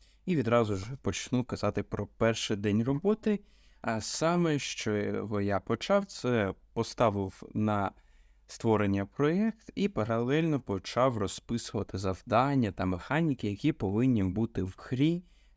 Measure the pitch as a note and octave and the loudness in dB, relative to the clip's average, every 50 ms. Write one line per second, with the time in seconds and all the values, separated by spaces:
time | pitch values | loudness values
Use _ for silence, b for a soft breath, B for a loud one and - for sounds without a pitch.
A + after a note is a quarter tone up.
0 | b b b b b F#3+ F3+ D3 A#2 A2+ A#2 A#2+ A#2 G#2 G#2 F#2+ G2+ A2+ C3+ - | b b b b b -2 0 2 2 4 4 4 4 2 0 -2 -4 -6 -8 -6
1 | - - G2 - - - - B2 A2+ - G#2 - - G#2 - G#2 G2 - - - | -4 -4 -4 -4 -4 -2 -2 -2 -2 -2 -4 -2 -2 -2 0 -2 -4 -4 -4 -6
2 | G#2 - _ - A2+ A2+ A2+ - - - A2+ G2 G2+ G#2+ G2+ A2 A#2 B2+ C#3 C#3+ | -6 -6 _ 0 2 2 2 0 -2 -4 -2 -2 0 2 2 2 2 0 -2 0
3 | - G3 G#3+ A3 - A3 G#3 G3+ b b b b b b b b b - - A2 | 0 0 0 0 0 -2 -2 -2 b b b b b b b b b -4 -4 -4
4 | G#2+ - - - D#3 E3 F3 F3 F3 E3 D3+ C#3+ - - - - - A2 G#2+ G#2 | -4 -4 -4 0 2 2 2 4 2 2 2 0 -2 -4 -6 -4 -2 -2 0 0
5 | G#2 G#2 G2+ G#2 G2+ G#2 A2 G2+ G2+ G2+ G2+ F#2+ - - A#2 - - - G2 G2+ | 0 -2 -2 -4 -4 -4 -2 -2 0 0 0 0 0 -2 -4 -2 0 2 2 2
6 | G2 - - - - B2 B2 A#2 G2+ F#2+ F2+ - _ - - A#2 A2+ - - - | 0 -2 -8 -6 -2 0 0 2 0 0 -2 -6 _ -8 -4 -4 -4 -2 0 2
7 | B2 A2 G2+ G2+ G2 F#2+ - - - - - G#2 G#2+ G#2+ G#2+ G2+ G2 - - - | 2 2 2 0 -2 -4 -6 -12 -14 -8 -4 0 0 2 2 0 0 -2 -4 -8
8 | - _ - - - - _ _ _ - - - - A2+ A2 G#2 G#2 G2 G2 G2 | -20 _ -20 -20 -20 -20 _ _ _ -18 -10 -2 2 4 4 4 4 2 2 0
9 | G2 G2+ _ - C#3+ D3 E3 F#3+ G#3+ A3+ G#3+ - _ - - - F#3+ G3+ G3+ - | -2 -4 _ 0 0 2 2 2 0 -2 -2 -6 _ -10 -4 -2 -2 -2 0 -2
10 | - A#2 A2+ A#2 A#2+ B2 C#3 D#3+ E3+ E3 D3+ B2+ - - G2+ F#2+ - - - A#2+ | -2 0 0 0 0 2 2 2 2 2 0 0 -2 -2 -4 -4 -4 -4 0 2
11 | B2+ C3+ A#2+ A2 G2+ F#2 - - - - A2+ A#2+ - - - A2 G2+ - - F#2 | 2 2 2 0 -2 -4 -4 -8 -8 -6 -6 -6 -4 -4 -4 -4 -4 -4 -6 -4
12 | G2+ F#2+ F#2 - - - G#2+ A2+ C3 C#3+ C#3+ C3+ A#2 G2+ F#2+ - G2+ F#2 F#2 F2 | -2 -2 -4 -4 -2 2 2 4 4 4 2 2 2 0 0 -2 -2 0 -2 -2
13 | - - C3+ D#3 E3+ D#3 C3 - - G#2 G2+ - - D3+ D#3 - A2 F#2+ G2 A2 | -2 -2 0 0 2 0 0 0 -2 -4 -2 0 0 0 0 0 -2 -2 0 2
14 | B2 C3 B2 G#2+ F#2+ F#2 F2+ G#2 A2+ A2 - - F#2+ F#2 - - - - B2+ B2 | 2 4 4 4 2 2 0 0 -2 -2 -2 -4 -4 -4 -6 -10 -10 -4 -2 2
15 | C#3+ D#3+ E3+ F3 F3+ b b b b b b | 2 2 2 0 -4 b b b b b b